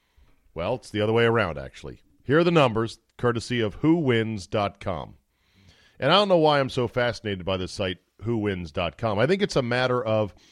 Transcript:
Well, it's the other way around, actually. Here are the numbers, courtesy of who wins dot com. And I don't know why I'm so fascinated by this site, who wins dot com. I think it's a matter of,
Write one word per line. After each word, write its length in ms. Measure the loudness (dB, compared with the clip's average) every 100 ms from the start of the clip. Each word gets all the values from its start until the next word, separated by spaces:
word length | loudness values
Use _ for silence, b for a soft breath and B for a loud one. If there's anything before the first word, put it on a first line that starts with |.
| _ _ _ _ _
Well, 220 | -8 -6 -6
it's 140 | -6
the 120 | -2
other 100 | 0
way 140 | 2 4
around, 320 | 2 0 -4
actually. 420 | -12 -16 -18 -18 _ _
Here 160 | 0 2
are 40 |
the 80 | 4
numbers, 480 | 4 4 2 -4 -6 _ -4
courtesy 420 | -2 -2 -2 -2
of 160 | -2 0
who 200 | 2 2
wins 520 | 2 2 0 -4 -4
dot 320 | -2 -2 -4
com. 360 | -8 -8 -8 -16 _ b b b b b b b
And 120 | 2
I 40 | 2
don't 140 | 4
know 80 | 4
why 220 | 4 4
I'm 80 | 2
so 180 | -2 -2
fascinated 560 | 0 -2 -2 -6 -6
by 140 | -4 -4
this 160 | -4
site, 240 | -4 -6 -6 _ _
who 160 | -4 -2
wins 340 | -2 -4 -6
dot 260 | -4 -6 -4
com. 220 | -4 0
I 80 | 0
think 140 | 0
it's 160 | 0 -2
a 40 |
matter 420 | -2 0 0 0
of, 300 | 0 0 -2 -6 b